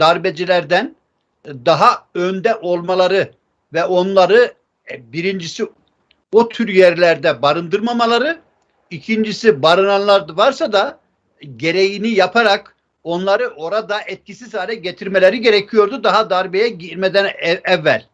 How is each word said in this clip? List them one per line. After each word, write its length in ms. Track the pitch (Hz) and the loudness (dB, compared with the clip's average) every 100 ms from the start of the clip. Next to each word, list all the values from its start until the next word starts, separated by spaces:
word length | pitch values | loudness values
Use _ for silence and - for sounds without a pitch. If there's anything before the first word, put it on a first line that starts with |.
darbecilerden 960 | 156 175 165 151 180 180 147 180 285 - _ _ _ _ - | 2 2 -2 -4 -2 -2 2 -2 -2 -10 _ _ _ _ -18
daha 600 | 135 120 156 226 - - | -6 0 4 4 2 -6
önde 400 | 175 180 190 220 | -6 -4 -2 -2
olmaları 800 | 214 175 175 170 185 180 196 151 _ _ _ _ | -2 -2 -4 -2 0 2 0 -2 _ _ _ _
ve 120 | 156 | -6
onları, 720 | 175 180 185 190 180 220 240 - _ _ - | -2 0 2 2 4 4 2 -2 _ _ -18
e, 220 | 127 117 | -18 -12
birincisi 540 | 143 180 190 165 - 220 - _ _ _ _ _ | -6 -4 -6 -10 -8 -10 -10 _ _ _ _ _
o 160 | 214 226 | 2 2
tür 200 | - 220 | -2 0
yerlerde 720 | 185 180 170 175 160 160 131 | 6 6 6 2 2 0 0
barındırmamaları, 1000 | 143 160 170 202 233 233 233 233 285 330 _ _ _ _ _ | 0 0 -2 -4 -2 -2 0 0 -2 -6 _ _ _ _ _
ikincisi 720 | 165 - 220 214 196 226 151 | -16 -4 -2 -2 0 0 2
barınanlar 720 | 147 180 196 196 202 196 160 160 | 2 4 2 2 2 2 0 0
varsa 360 | 240 - 311 | 0 0 -2
da 260 | 196 262 - _ _ _ _ 147 117 | 0 -2 -6 _ _ _ _ -20 -8
gereğini 520 | 156 180 196 202 220 | -4 0 0 -2 -2
yaparak 680 | 202 180 233 220 202 - _ _ _ | 0 0 2 0 0 -4 _ _ _
onları 440 | 160 175 190 208 247 | -8 -6 -2 -2 -2
orada 520 | 143 165 214 196 208 | -8 -6 -6 -4 -8
etkisiz 540 | 190 190 - 196 233 | -8 -14 -16 -20 -12
hale 200 | 214 190 | -10 -8
getirmeleri 680 | 226 175 175 196 185 185 233 | -8 -10 -10 -2 4 4 4
gerekiyordu 640 | 226 208 202 220 208 262 | 2 2 2 2 2 0
daha 260 | 202 196 220 | 0 0 0
darbeye 380 | 185 185 185 240 | -2 -2 -2 -4
girmeden 560 | 180 165 170 190 190 | -4 -12 -4 -2 0
ev-, 360 | 196 - 156 180 | -2 -4 -4 -4
evvel. 420 | 170 180 151 131 - | 0 0 2 0 -4